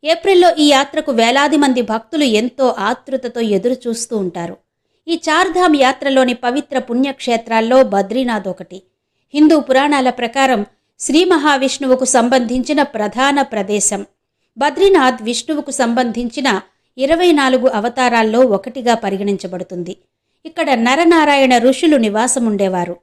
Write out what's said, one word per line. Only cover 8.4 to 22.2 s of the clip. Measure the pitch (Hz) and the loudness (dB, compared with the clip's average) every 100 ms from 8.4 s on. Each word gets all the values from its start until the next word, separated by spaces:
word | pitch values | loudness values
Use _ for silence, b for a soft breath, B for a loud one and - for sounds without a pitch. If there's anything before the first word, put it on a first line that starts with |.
| 196 | -6
ఒకటి. | 180 180 175 _ _ _ _ _ | -10 -14 -20 _ _ _ _ _
హిందూ | 285 302 320 | 2 4 4
పురాణాల | 269 262 285 285 254 | 2 0 2 0 0
ప్రకారం | 247 240 269 269 240 208 _ _ _ | -2 -6 -2 0 0 -4 _ _ _
శ్రీ | - 277 349 | -2 0 2
మహావిష్ణువుకు | 339 294 277 262 - 269 254 254 | 2 2 0 0 -4 -2 0 2
సంబంధించిన | 254 233 262 233 247 254 302 | 0 2 0 0 -4 -2 -2
ప్రధాన | 277 220 208 214 269 285 | -2 -2 -6 -2 0 0
ప్రదేశం. | 269 214 196 208 - 202 202 _ _ _ _ - | -2 -4 -4 -2 -2 -6 -10 _ _ _ _ -4
బద్రీనాథ్ | 277 302 392 381 262 233 | -4 2 4 4 2 0
విష్ణువుకు | 214 240 - 302 294 | -6 -8 -4 -6 -6
సంబంధించిన | 262 240 233 247 226 240 262 262 196 - _ _ - | -4 -2 0 -2 -4 -6 -4 -2 -2 -6 _ _ -6
ఇరవై | 269 330 359 | -2 2 2
నాలుగు | 302 269 254 247 | 2 2 2 0
అవతారాల్లో | 214 226 240 254 233 220 226 | -2 -4 -2 0 2 0 2
ఒకటిగా | 254 196 220 240 240 | 2 0 -4 -6 -2
పరిగణించబడుతుంది. | 226 214 196 202 190 190 180 180 180 175 196 _ _ _ _ 311 | -2 -2 -4 -4 -4 -6 -10 -10 -10 -12 -14 _ _ _ _ -16
ఇక్కడ | 330 320 | -6 -2
నరనారాయణ | 254 233 277 339 339 294 277 262 247 | 0 2 2 4 4 4 4 4 4
ఋషులు | 240 262 339 294 | 4 2 2 4
నివాసముండేవారు. | 220 214 | 2 0